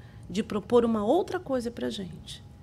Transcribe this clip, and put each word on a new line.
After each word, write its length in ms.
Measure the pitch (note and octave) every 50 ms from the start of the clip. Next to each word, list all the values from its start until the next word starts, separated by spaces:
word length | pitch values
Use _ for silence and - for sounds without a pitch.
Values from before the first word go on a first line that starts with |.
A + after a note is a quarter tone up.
| - - - - - -
de 140 | F3+ F#3+ A3
propor 420 | A3 - G#3+ - - A#3+ B3 A#3
uma 200 | A#3 A3+ G#3+ G3+
outra 340 | G#3+ C#4+ F4 G#4 - - F4+
coisa 320 | - - C4+ B3+ A3 A#3+
pra 200 | A#3 - A#3+ B3
gente, 520 | A3 G#3 F#3+ E3+ D3+ - - - - - - - - -